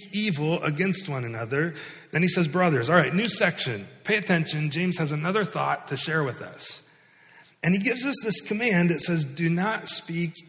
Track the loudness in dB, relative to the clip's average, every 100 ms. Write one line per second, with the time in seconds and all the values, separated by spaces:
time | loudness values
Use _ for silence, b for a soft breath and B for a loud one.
0 | -4 -2 0 0 0 0 0 0 0 0
1 | -4 -6 -4 -6 -2 0 -2 B B B
2 | B 0 2 2 2 4 4 4 4 4
3 | 4 2 0 2 0 2 -4 -4 -8 -10
4 | -2 0 2 2 2 0 -2 0 0 0
5 | -2 -2 0 0 0 -2 -2 -2 -4 -4
6 | 0 0 0 -4 -12 -14 -14 -14 B B
7 | B B B B B B 2 2 2 0
8 | 0 -2 -2 -2 -2 0 2 4 4 2
9 | 0 0 -2 -2 0 2 0 -2 -4 -6
10 | -4 -4 -4 -6